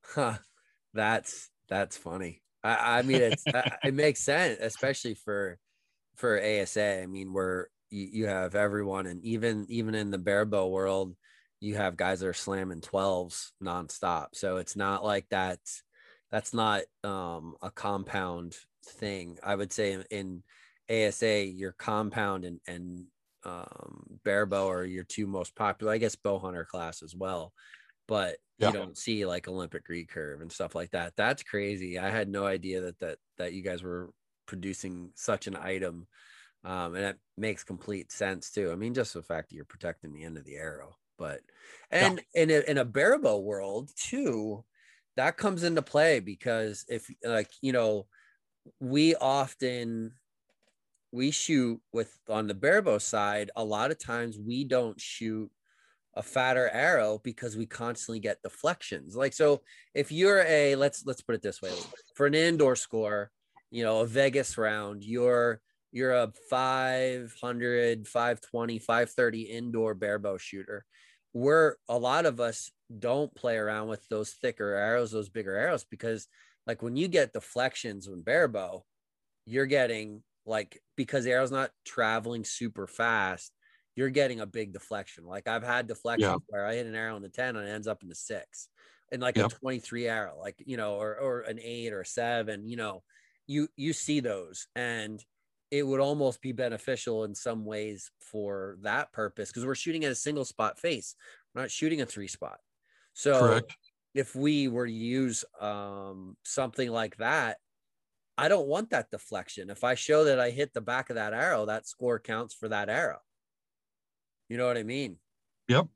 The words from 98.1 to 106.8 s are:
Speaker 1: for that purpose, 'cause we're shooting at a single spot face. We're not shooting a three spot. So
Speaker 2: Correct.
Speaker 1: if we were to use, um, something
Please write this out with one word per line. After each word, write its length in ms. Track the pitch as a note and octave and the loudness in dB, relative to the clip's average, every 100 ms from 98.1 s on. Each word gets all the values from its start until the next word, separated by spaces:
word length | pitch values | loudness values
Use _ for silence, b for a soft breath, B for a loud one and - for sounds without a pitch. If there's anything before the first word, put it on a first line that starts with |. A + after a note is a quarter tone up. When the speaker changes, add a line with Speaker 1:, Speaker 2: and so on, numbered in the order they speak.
| _ | _
Speaker 1:
for 600 | - G#2+ G2+ G2 F#2+ F#2+ | -12 -6 -4 -4 -6 -6
that 320 | G2+ A#2 D3 | -2 -2 -2
purpose, 400 | - G#2+ - G2+ | -4 -6 -4 -8
'cause 140 | - B2+ | -4 -4
we're 80 | |
shooting 280 | C3 - D#3+ | -2 -2 -2
at 100 | D3+ | -2
a 20 | |
single 320 | B2+ D3 D3 C3 | -2 -2 -4 -4
spot 320 | - G#2+ - | -2 -2 0
face. 360 | E3+ C#3 - - b b b | -2 -2 -6 -16 b b b
We're 60 | - | -6
not 100 | B2+ | -6
shooting 300 | - D#3+ D#3+ | 0 0 2
a 60 | A#2+ | -2
three 220 | - G2 | -6 -10
spot. 300 | - D#2+ - _ _ _ _ _ | -10 -10 -12 _ _ _ _ _
So 260 | - C#3+ C3+ | -2 4 8
Speaker 2:
Correct. 380 | B2 A2+ A#2 - _ _ _ | 8 6 2 -14 _ _ _
Speaker 1:
if 200 | C#3 C3 | -2 -2
we 340 | C3 C#3+ D3 C3+ | 0 2 4 2
were 180 | A#2+ A#2+ | 0 -2
to 60 | |
use, 520 | A2+ A#2 B2+ C3 A2 - - | -2 -2 2 2 0 -6 -8
um, 800 | G#2 G2+ G2+ G2+ G2 F#2+ F#2 - | -6 -6 -8 -10 -12 -12 -16 -16
something 460 | - - C3 A2+ | -6 -2 -2 -2